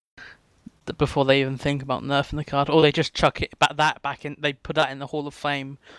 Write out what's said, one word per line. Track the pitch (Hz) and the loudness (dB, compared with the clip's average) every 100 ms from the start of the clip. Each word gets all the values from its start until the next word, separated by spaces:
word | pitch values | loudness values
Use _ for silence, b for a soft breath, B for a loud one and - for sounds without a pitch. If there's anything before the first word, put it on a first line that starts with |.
| _ - B B _ _ - _ - | _ -20 B B _ _ -20 _ -12
th-, | - | -2
before | 143 - 135 | 0 2 4
they | 139 | 4
even | 131 135 | 2 -2
think | 147 143 | -2 -4
about | 135 131 | -4 -6
nerfing | 135 139 143 147 | -2 -2 -2 -6
the | 147 | -4
card, | 139 143 | -2 4
or | 160 | 6
they | 151 | 6
just | 156 156 | 4 -4
chuck | - 151 - | 2 2 2
it | - - | -8 0
ba-, | 143 143 | 0 2
that | 151 - | 0 0
back | 139 139 147 | -8 -8 -12
in. | 147 | -6
They | 147 | -6
put | 139 - 151 | -6 -4 0
that | 139 | 0
in | 135 | -2
the | 139 | -8
Hall | 151 143 | -6 -6
of | |
Fame, | - 147 143 135 139 B | -6 -4 -4 -6 -14 B